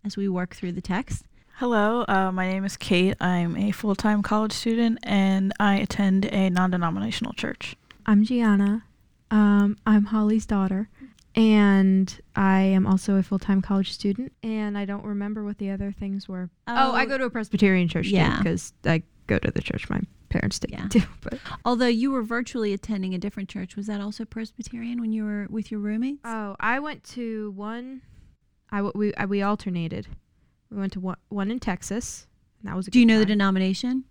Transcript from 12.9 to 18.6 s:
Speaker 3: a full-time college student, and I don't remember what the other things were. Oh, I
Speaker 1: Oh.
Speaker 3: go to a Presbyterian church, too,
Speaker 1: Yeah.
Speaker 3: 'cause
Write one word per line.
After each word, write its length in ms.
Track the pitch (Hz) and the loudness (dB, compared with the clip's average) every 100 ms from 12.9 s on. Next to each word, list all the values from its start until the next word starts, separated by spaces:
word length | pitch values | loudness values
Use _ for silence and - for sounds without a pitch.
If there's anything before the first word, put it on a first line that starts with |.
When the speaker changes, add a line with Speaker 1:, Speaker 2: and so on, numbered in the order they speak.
| 190 - 196 | 2 2 0
Speaker 3:
a 80 | |
full-time 380 | 185 190 - 196 | 2 -2 2 0
college 300 | - 196 190 | 2 0 0
student, 420 | - 202 202 262 _ | -2 -4 -4 -6 _
and 340 | 226 220 208 202 | -6 -4 -4 -4
I 80 | 196 | -6
don't 180 | 202 | -6
remember 400 | 214 202 202 214 | -6 -6 -4 -6
what 140 | 208 208 | -8 -6
the 140 | 196 | -6
other 200 | 196 202 | -4 -6
things 360 | 196 196 196 - | -6 -6 -8 -8
were. 200 | 185 180 _ - | -10 -10 _ -6
Oh, 240 | 240 269 | 0 2
I 120 | 233 | 2
Speaker 1:
Oh. 40 | 262 | 0
Speaker 3:
go 100 | 269 | 0
to 80 | 254 | -2
a 40 | |
Presbyterian 560 | 240 214 190 202 185 175 | -4 -4 4 4 6 2
church, 180 | 165 165 | 0 2
too, 60 | 196 | 4
Speaker 1:
Yeah. 260 | 147 - | 4 2
Speaker 3:
'cause 300 | 196 170 | 0 -2